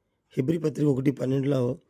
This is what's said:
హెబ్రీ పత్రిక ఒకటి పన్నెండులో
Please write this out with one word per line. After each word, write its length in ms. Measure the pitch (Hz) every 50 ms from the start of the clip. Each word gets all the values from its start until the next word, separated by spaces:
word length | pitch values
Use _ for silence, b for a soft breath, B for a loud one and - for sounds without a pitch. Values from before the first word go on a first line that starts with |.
| _ _ _ _ _ _ -
హెబ్రీ 220 | - 131 135 165 165
పత్రిక 300 | 156 156 123 123 151 147
ఒకటి 220 | 135 123 131 143
పన్నెండులో 680 | 127 123 127 131 135 139 131 139 143 131 123 123 131 - - _